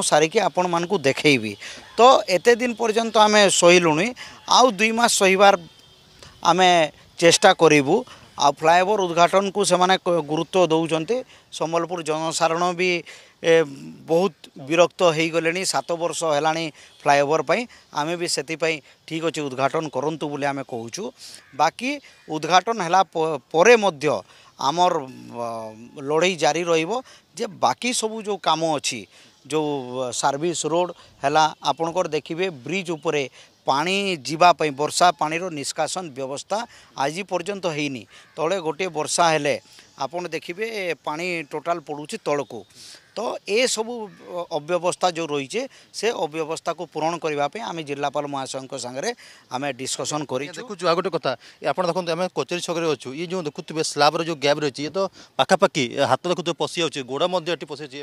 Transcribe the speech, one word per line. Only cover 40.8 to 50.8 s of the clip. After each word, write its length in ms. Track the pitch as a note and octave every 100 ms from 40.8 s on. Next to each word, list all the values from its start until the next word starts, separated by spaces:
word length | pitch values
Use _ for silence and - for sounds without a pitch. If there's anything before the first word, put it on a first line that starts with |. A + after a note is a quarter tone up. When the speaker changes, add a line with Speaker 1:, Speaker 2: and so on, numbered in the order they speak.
| F3+ D3+
Speaker 1:
ପାଣି 220 | - D3+ F3+ E3+ D3+
ଟୋଟାଲ 260 | D#3 C#3+ E3+ D3+
ପଡ଼ୁଛି 280 | D3 D3 A3+
ତଳକୁ। 360 | - D3 B2+ A#2 F#2 - - - _ -
ତ 40 | A#3+ C#4 -
ଏସବୁ 460 | G#3 B3 G#3+ A3+ A#3+ G#3 E3+ G3 F3 E3+ D#3+
ଅବ୍ୟବସ୍ଥା 480 | D3 F3 F3 D#3 F#3 E3
ଯୋଉ 100 | E3
ରହିଛି, 260 | D3 C3+ G#3+ C4+ - _
ସେ 120 | - C3 C#3
ଅବ୍ୟବସ୍ଥାକୁ 580 | D#3 D#3 D3+ D#3+ - D#3+ E3+
ପୂରଣ 200 | D#3+ D#3 E3+
କରିବା 240 | D#3+ D3 C#3+
ପାଇଁ 100 | - G#3+
ଆମେ 120 | E3+ C#3+
ଜିଲ୍ଲାପାଳ 380 | C#3 C#3+ D3 C#3+
ମହାଶୟଙ୍କ 480 | C#3 C3 C#3 C3 C#3
ସାଙ୍ଗରେ 260 | B2 B2+ G3 B3 - - -
ଆମେ 140 | B2+ C#3+ B2
ଡିସ୍କସନ୍ 460 | C3 - C3 D3+
Speaker 2:
ଆଜ୍ଞା, 80 | C#3+
Speaker 1:
କରିଛୁ। 260 | B2+ D3 F3+
Speaker 2:
ଦେଖୁଛୁ, 240 | A#3+ G3